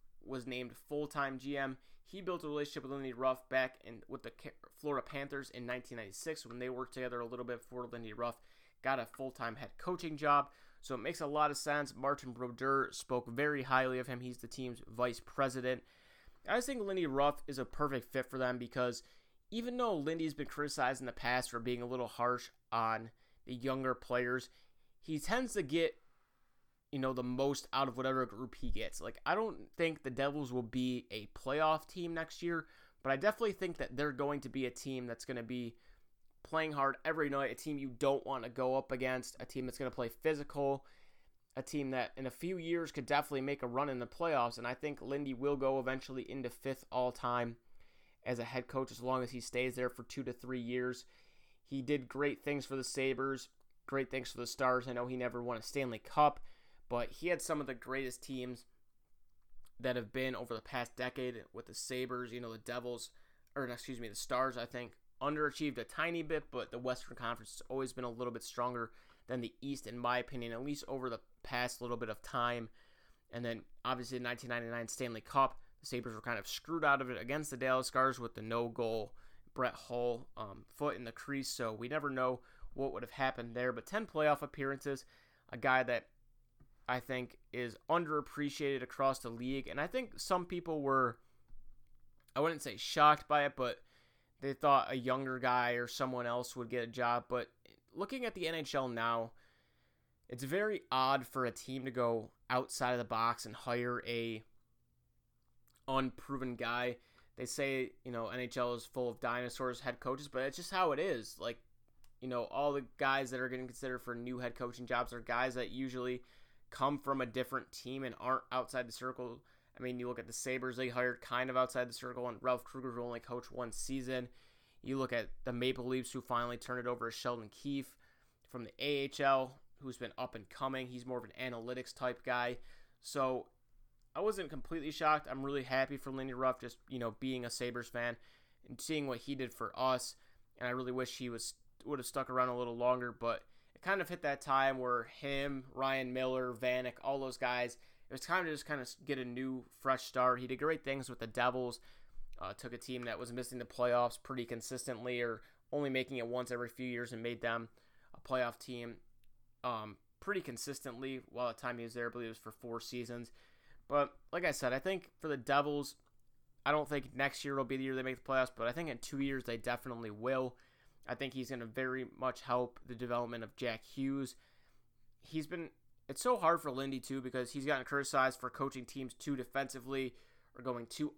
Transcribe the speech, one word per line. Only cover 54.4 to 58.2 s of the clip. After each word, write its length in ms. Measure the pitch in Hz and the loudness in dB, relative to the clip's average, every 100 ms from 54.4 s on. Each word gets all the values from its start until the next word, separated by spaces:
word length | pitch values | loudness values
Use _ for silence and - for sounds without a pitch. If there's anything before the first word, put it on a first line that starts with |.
| 120 | -6
Stars. 400 | - 131 127 123 | 2 4 4 2
I 60 | |
know 140 | 120 123 | -2 -2
he 100 | 127 | 0
never 240 | 123 120 | 0 -2
won 160 | 120 117 | -2 -4
a 40 | |
Stanley 360 | - 143 131 113 | -4 -2 -2 -4
Cup, 400 | - - 151 - - - - - - | 0 6 6 6 -4 -12 -20 -20 -4
but 220 | 120 117 | -2 -2
he 200 | - 165 | -2 0
had 120 | 170 | 0
some 180 | - 151 | 0 -2
of 60 | 135 | -2
the 60 | |
greatest 480 | 123 127 131 131 123 | -6 -4 -2 -2 -6